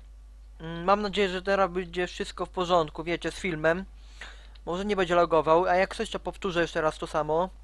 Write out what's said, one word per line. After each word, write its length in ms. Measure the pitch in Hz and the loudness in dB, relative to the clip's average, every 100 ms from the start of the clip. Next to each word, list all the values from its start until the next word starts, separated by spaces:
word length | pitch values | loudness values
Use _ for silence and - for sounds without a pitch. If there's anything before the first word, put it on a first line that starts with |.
| - - - - - - | -12 -20 -20 -20 -20 -14
mm, 240 | 160 170 | -10 -4
mam 180 | 175 208 | 2 2
nadzieję, 260 | 208 185 202 | 2 0 0
że 140 | 185 | 0
teraz 280 | 185 196 190 | 0 2 2
będzie 360 | 175 175 170 180 | 0 -6 -4 -4
wszystko 400 | - 202 - 180 | -4 -8 -6 -6
w 40 | |
porządku, 540 | - 175 180 151 - | -4 2 4 2 -4
wiecie, 260 | 160 165 165 | -4 -4 -4
z 40 | |
filmem. 500 | - 196 156 160 170 190 - - - - - - - - | -6 -6 0 2 2 -2 -14 -20 -18 -18 -18 -20 -14 -6
Może 180 | 175 | -4
nie 120 | 202 196 | -2 0
będzie 180 | 175 | 4
lagował, 520 | 175 170 165 147 160 185 | 4 6 4 6 4 4
a 80 | |
jak 220 | 180 190 - | 2 0 -2
coś, 140 | 220 | -6
to 80 | 196 | -6
powtórzę 420 | - - 202 170 | -8 -6 -4 0
jeszcze 200 | 160 170 | 0 0
raz 180 | 156 - | -2 -2
to 80 | 165 | -4
samo. 420 | 160 151 160 185 - | -2 0 0 -2 -6